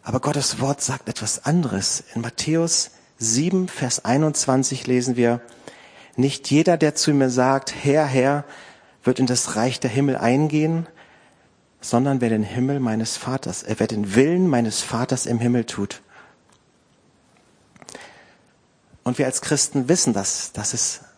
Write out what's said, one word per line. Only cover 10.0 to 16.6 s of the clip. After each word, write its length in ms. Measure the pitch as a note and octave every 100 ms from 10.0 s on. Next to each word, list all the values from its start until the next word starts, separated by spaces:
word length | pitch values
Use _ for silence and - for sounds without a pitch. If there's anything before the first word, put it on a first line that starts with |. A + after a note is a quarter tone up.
| C#3 C3
eingehen, 680 | A#2 C3 D3+ D3+ D#3 E3 E3 - - _ _ _ _ _ _ _
sondern 400 | - A#2+ C#3 C3+
wer 80 | A#2+
den 140 | A2
Himmel 360 | G#2 A2 C3 C#3+
meines 360 | B2 A2 A2+ -
Vaters, 460 | - C3 - -
äh, 140 | - A2
wer 80 | A2
den 280 | G#2+ G2+
Willen 340 | G#2 C#3+ F3+ F#3
meines 340 | B2+ A#2 -
Vaters 440 | - A#2 B2+ B2+ -
im 120 | A#2
Himmel 260 | A#2+ B2
tut." 380 | A2+ - G2+ - _ - - _ _ _